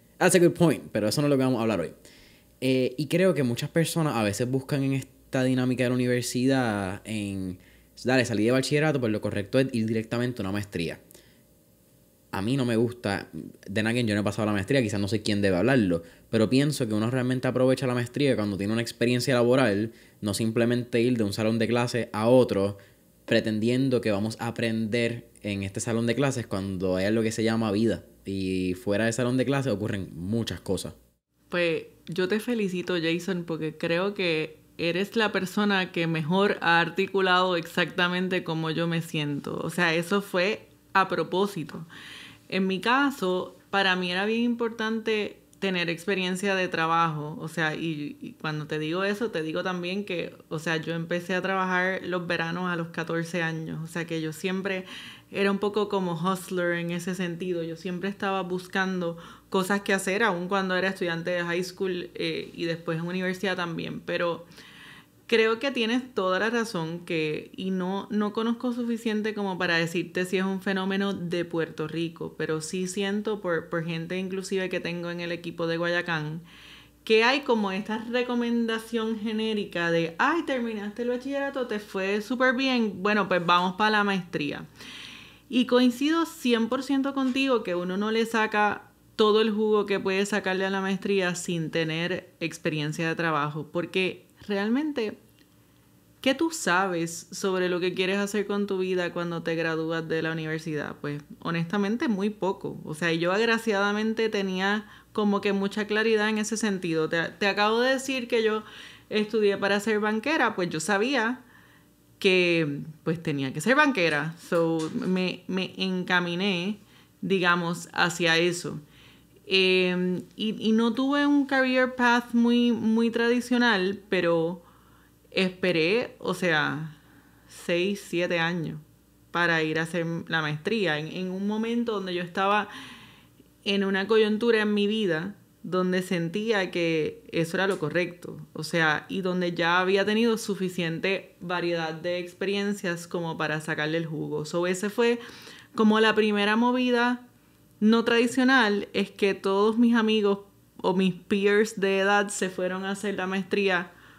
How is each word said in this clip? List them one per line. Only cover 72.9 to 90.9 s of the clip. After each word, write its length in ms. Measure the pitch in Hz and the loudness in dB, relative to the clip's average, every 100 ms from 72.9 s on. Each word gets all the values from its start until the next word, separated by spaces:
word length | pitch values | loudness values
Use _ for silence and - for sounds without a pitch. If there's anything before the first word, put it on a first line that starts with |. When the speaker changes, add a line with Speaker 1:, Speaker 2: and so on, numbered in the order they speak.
| 202 196 208 208 208 | -2 -2 -2 -2 -4
Speaker 2:
por, 280 | 180 160 165 | -2 -2 -2
por 160 | 170 | -4
gente 340 | 165 165 165 185 | -4 -6 -4 -6
inclusive 500 | 190 190 185 190 185 | -4 -6 -4 -2 -2
que 120 | 180 | -4
tengo 300 | 170 175 170 | -4 -6 -6
en 100 | 175 | -6
el 100 | 170 | -6
equipo 380 | 170 170 170 165 | -6 -8 -4 -2
de 80 | 165 | 0
Guayacán, 680 | 170 175 175 160 151 160 - - - - - _ | 0 0 -2 -4 -4 -8 -12 -20 -20 -20 -20 _
que 180 | - 220 | 2 4
hay 200 | 233 285 | 6 2
como 280 | 277 226 196 | 2 0 0
esta 280 | 190 208 220 226 | -2 -4 -6 -2
recomendación 1080 | 240 240 240 233 233 226 226 220 233 220 220 | -2 0 0 0 0 0 -2 -2 -2 -2 -2
genérica 720 | 220 214 220 214 190 175 170 | -2 -2 0 -2 -2 -2 2
de, 240 | 170 165 165 | 2 0 0
"Ay, 240 | 262 330 | 2 2
terminaste 600 | 294 254 233 214 208 202 | 0 -2 -2 -6 -8 -6
el 80 | 240 | -4
bachillerato, 580 | 247 269 277 277 269 247 | -4 -4 -4 -4 -4 -4
te 100 | 214 | -6
fue 420 | - 190 190 208 | -6 -4 -2 -2
súper 340 | 208 254 262 247 | -2 2 2 2
bien, 440 | 269 247 220 175 | 2 2 0 0
bueno, 240 | 208 208 190 | 0 2 2
pues 160 | 180 170 | 2 4
vamos 280 | 175 185 185 | 2 2 0
pa' 140 | 214 | 2
la 120 | 214 | 2
maestría". 640 | 202 190 175 160 143 - 156 - - - - - - - - | 2 0 -2 -4 -4 -6 -12 -18 -18 -16 -18 -18 -20 -20 -4
Y 180 | 247 240 | 0 4
coincido 600 | 247 247 240 294 330 320 | 6 4 4 0 0 0
cien 420 | - 247 233 226 | -2 0 2 2
por 140 | 254 | -2
ciento 280 | 269 269 277 | -2 0 0
contigo 500 | 277 262 262 269 240 | 0 0 0 2 0
que 100 | 202 | 0
uno 220 | 175 180 196 | -4 -2 -2
no 140 | 214 | 0
le 120 | 226 226 | 0 0
saca 560 | 226 214 208 208 - - _ _ - | 0 0 2 2 0 -10 _ _ 2
todo 240 | 214 214 | 4 6
el 100 | 220 | 4
jugo 340 | 208 214 214 202 | 2 2 2 2
que 120 | 196 | 0
puede 240 | 190 190 202 | 0 0 0
sacarle 380 | 202 190 185 | 0 0 0
a 60 | 190 | 0
la 100 | 196 | 0
maestría 540 | 190 | -2